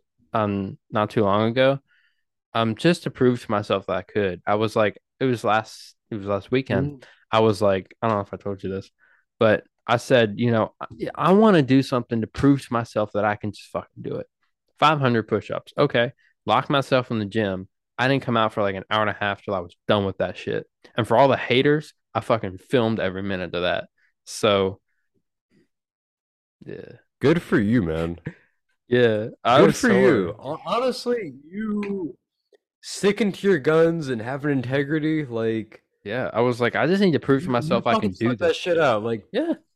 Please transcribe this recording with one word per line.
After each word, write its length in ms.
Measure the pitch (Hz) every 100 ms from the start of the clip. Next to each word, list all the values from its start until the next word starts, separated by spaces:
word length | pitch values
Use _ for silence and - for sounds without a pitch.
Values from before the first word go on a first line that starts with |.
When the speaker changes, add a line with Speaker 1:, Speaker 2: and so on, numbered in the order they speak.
| _ _ _
Speaker 1:
um, 440 | 117 107 101 98 - _
not 200 | 113 107
too 120 | -
long 260 | 101 101 110
ago, 300 | 120 131 139 - _ _ _ _ _ _
um, 220 | 117 113 107
just 280 | 165 175
to 80 | -
prove 300 | - 127 123
to 80 | -
myself 340 | 104 104 98 -
that 80 | 92
I 60 |
could. 400 | 92 - 98 90 -
I 100 | 104
was 200 | 110 113
like, 220 | 107 - _ -
it 60 | 135
was 180 | 117
last, 520 | 113 107 110 - - _ _
it 60 | 110
was 100 | 98
last 240 | 98 -
weekend. 360 | 131 131 101 95
Speaker 2:
Mm-hmm. 160 | 143 - _ _
Speaker 1:
I 80 | 110
was 200 | 110 98
like, 340 | 104 95 92 _
I 60 | 113
don't 100 | 104
know 40 |
if 100 | 98
I 40 | 95
told 260 | 101 98
you 60 | 95
this, 200 | 95 - _ _ _ _ -
but 240 | 113 104 - _ -
I 100 | 120
said, 380 | - 131 113 101
you 140 | 120
know, 220 | 113 104 -
"I, 60 | - - 156 -
I 160 | 147
wanna 280 | 190 220 180
do 200 | 127 135
something 380 | 131 127 120 117
to 60 | 107
prove 340 | - 139 139 -
to 80 |
myself 380 | 117 117 - 107
that 120 | 104 104
I 100 | 104
can 160 | 107
just 180 | - -
fucking 300 | 90 - -
do 140 | 117 -
it." 120 | - _ _ _ _ _
Five 200 | 147 156
hundred 280 | 135 117 110
push-ups. 460 | 104 - - - -
Okay. 340 | 143 123 120 - _ _ -
Locked 220 | 110 -
myself 400 | 143 135 131 120
in 80 | 117
the 60 | 104
gym. 420 | 110 104 95 95 _ _ -
I 80 | 127
didn't 160 | 135
come 120 | 131 117
out 140 | 110
for, 120 | 113
like, 100 | 101 95
an 80 | -
hour 120 | 107
and 80 | 104
a 60 | 98
half 240 | 104 101
till 100 | -
I 60 | 98
was 160 | 87 - -
done 180 | 107 98
with 120 | -
that 200 | 90 -
shit. 280 | - - - _ - -
And 100 | 113
for 80 | 113
all 100 | 139
the 100 | 120
haters, 560 | - 123 139 151 156 _ _ 113
I 40 |
fucking 360 | - 113 101 92
filmed 420 | - 131 113 110
every 220 | 90 92
minute 320 | 98 95 90
of 80 | 87
that. 280 | 87 87 - _ _ _ -
So, 540 | - 113 101 95 101 _ _ _ _ _ _ _ _ _ _ _ _ _ _ _ _ _ _ -
yeah. 280 | 98 - 123 _ _
Speaker 2:
Good 220 | 127 165
for 180 | - 190
you, 220 | 104 123
man. 360 | 85 80 82 85 - - _ _ _ _ -
Speaker 1:
Yeah, 400 | 123 120 107 113 -
I 160 | - 127
Speaker 2:
Good 60 | 160
Speaker 1:
was 120 | 147
Speaker 2:
for 100 | 247
Speaker 1:
sore. 60 | 196
Speaker 2:
you. 340 | - 123 90 -
Hon-, 200 | 127 160 160
honestly, 680 | 214 254 240 240 240 180 131 151
you 720 | 190 220 208 202 196 175 - _ _ _ _ _ _
sticking 500 | - - 196 202 214
to 160 | - 196
your 120 | 175
guns 500 | 131 160 165 170 139
and 120 | 120
having 300 | 110 139 147
integrity, 760 | 139 120 135 139 156 151 156 143
like 580 | 117 113 113 107 - _ _
Speaker 1:
Yeah, 280 | 104 117 107
I 80 | -
was 180 | 120 117
like, 160 | 120 98
"I 120 | 135
just 140 | 190
need 100 | 202
to 60 | 139
prove 220 | - 135
to 40 | 175
Speaker 2:
you, 40 |
you 40 |
Speaker 1:
myself 320 | 123 151 117 120
I 60 |
can 80 | 113
Speaker 2:
fucking 100 | 104
Speaker 1:
do 120 | 92 113
Speaker 2:
stuck 80 | 120
that 80 | 90
Speaker 1:
this 100 | -
Speaker 2:
shit 160 | 185
Speaker 1:
shit." 60 | 165
Speaker 2:
out. 240 | 151 107
Like 240 | 110 113 -
Speaker 1:
Yeah. 220 | 220 330 311 _